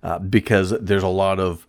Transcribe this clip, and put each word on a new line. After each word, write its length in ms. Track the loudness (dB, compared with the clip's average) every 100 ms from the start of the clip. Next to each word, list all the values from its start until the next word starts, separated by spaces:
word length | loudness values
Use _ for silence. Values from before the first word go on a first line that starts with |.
uh, 160 | -8 -6
because 520 | 0 0 2 2 2 -2
there's 200 | 0 0
a 60 | 2
lot 320 | 0 0 2
of 260 | -2 -4